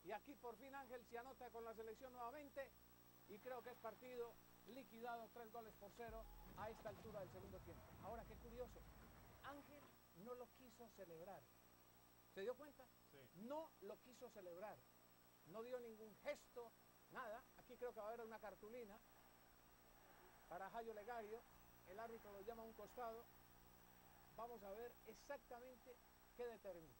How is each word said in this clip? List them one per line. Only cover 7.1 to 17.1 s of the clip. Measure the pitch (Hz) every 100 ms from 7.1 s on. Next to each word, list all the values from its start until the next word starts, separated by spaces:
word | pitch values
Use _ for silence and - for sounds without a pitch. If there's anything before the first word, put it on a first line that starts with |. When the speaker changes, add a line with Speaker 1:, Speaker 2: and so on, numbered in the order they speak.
| 208
Speaker 1:
del | 185
segundo | 190 190 190
tiempo. | 170 156 - -
Ahora, | 185 226 208
qué | 220
curioso, | 233 233 240 - - - - - - -
Ángel | 247 285 277 285 - - - 170
no | 214 247
lo | 240 -
quiso | 254 202 233 -
celebrar. | 180 165 185 175 - - - - - - - - -
¿Se | -
dio | 202 254
cuenta? | 294 - 254 - -
Speaker 2:
Sí. | 143 127 165 226
Speaker 1:
No | 294 320 -
lo | 196 214
quiso | 247 226 240
celebrar. | 208 180 170 208 170 - - - - - - -
No | 202
dio | 240 254
ningún | 240 214 220 190
gesto, | 269 285 - 247 233 - - - -